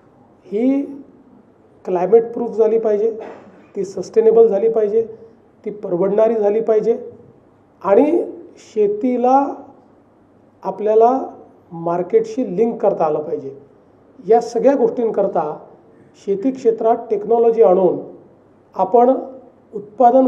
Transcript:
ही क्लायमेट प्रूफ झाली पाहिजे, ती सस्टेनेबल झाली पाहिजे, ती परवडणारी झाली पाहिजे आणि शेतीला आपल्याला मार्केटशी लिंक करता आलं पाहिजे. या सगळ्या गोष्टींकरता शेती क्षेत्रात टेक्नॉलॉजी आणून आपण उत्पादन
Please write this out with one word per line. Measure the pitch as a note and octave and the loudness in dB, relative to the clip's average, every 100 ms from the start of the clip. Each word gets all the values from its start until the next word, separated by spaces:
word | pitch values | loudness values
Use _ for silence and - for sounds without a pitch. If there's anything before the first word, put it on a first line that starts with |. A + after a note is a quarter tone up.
| _ _ _ _ - | _ _ _ _ -8
ही | G3+ B3+ C#4 C#4 - - - _ - _ _ _ _ - | -2 0 0 -4 -12 -20 -20 _ -20 _ _ _ _ -6
क्लायमेट | F3+ F3+ A3+ A3+ | -2 2 2 2
प्रूफ | B3+ A3+ | -6 -6
झाली | G3 G#3+ A3+ | -2 0 0
पाहिजे, | A3 G#3 A3+ G#3+ - - - - - G3+ | 0 -2 -2 -6 -12 -20 -20 -20 -14 -10
ती | F#3 | -8
सस्टेनेबल | F#3+ F3+ A3 A3 A3+ A3+ | -10 -4 0 4 6 4
झाली | G3 A3+ | 4 0
पाहिजे, | A3+ G#3+ A3 A3 - - _ _ _ G#3+ | 0 0 -2 -4 -8 -20 _ _ _ -14
ती | |
परवडणारी | - G3 F3 F#3+ G#3 A3 A#3 | -12 -6 -2 0 2 2 2
झाली | G3+ A3 | 0 0
पाहिजे | A3+ A3 G3+ B3 - - - _ _ _ _ _ | 0 0 0 -2 -6 -20 -20 _ _ _ _ _
आणि | F#3 G3+ D4+ E4+ - - - - | 2 4 4 0 -4 -10 -20 -20
शेतीला | - G#3+ G3+ - B3+ B3 B3 C4+ C#4+ - - - _ _ _ _ _ _ _ _ | -8 -2 0 0 -2 0 2 2 0 -6 -16 -20 _ _ _ _ _ _ _ _
आपल्याला | F#3+ F#3 G#3 A3 A#3 C4+ - - - _ _ | -10 -4 0 4 4 4 -4 -14 -20 _ _
मार्केटशी | E3+ E3+ F3 E3+ A3 A3 - A3 F3+ | -10 -4 -4 0 0 0 -4 -4 -2
लिंक | A#3 G#3+ | -2 -2
करता | G3+ - D#3 | -2 0 -2
आलं | D3+ | -2
पाहिजे. | D3+ D3 C3+ - - _ _ _ _ - F3+ | -6 -8 -10 -16 -20 _ _ _ _ -8 0
या | A#3 | 0
सगळ्या | A3+ A#3 B3+ C#4 | 0 0 0 2
गोष्टींकरता | A3+ B3 A3 G3+ F#3+ F3+ D3+ D#3+ - - _ _ _ _ - | 0 -2 -4 -2 -2 -2 -6 -8 -16 -20 _ _ _ _ -6
शेती | G3 C4+ | -4 -4
क्षेत्रात | - A#3 A3+ A3+ A#3+ - | -2 -2 0 0 -2 -2
टेक्नॉलॉजी | G#3 G3 A#3 A#3 A3+ | -6 0 2 2 4
आणून | G3+ F#3 F3+ C#3 - - - _ _ _ _ - | 4 4 2 0 -8 -18 -20 _ _ _ _ -6
आपण | - A#3+ B3 C4+ - - - _ _ G#3 | 2 4 4 2 -4 -16 -20 _ _ -14
उत्पादन | - - A#3+ C4 | -8 2 4 4